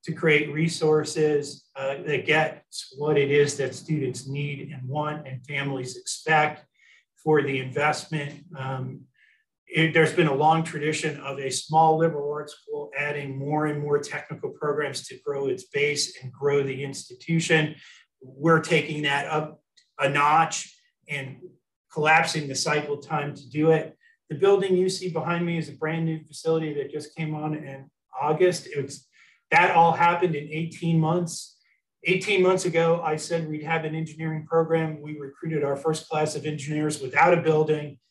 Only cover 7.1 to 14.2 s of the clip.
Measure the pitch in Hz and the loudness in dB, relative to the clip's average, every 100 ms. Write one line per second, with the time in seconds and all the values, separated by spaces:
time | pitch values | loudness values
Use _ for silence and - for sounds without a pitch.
7.1 | _ 156 151 135 135 131 143 151 147 - | _ 2 4 4 -2 -4 0 0 0 -4
8.1 | 156 143 - - 135 131 131 127 135 - | -6 -6 -12 -18 -10 -8 -6 -8 -12 -18
9.1 | _ _ _ _ _ _ 156 160 160 151 | _ _ _ _ _ _ 0 2 4 4
10.1 | - 156 135 156 160 160 156 151 151 156 | 4 2 4 4 4 0 -4 -4 -2 -4
11.1 | 139 139 139 135 - - 156 160 156 165 | -6 -10 -8 -6 -6 2 4 6 6 2
12.1 | 147 143 147 147 - - 147 143 139 147 | 0 -4 -6 -8 -16 -10 -10 -8 -6 -4
13.1 | 143 139 135 139 151 151 147 147 147 139 | -4 -6 -8 -4 -2 0 -2 0 0 0
14.1 | - | -10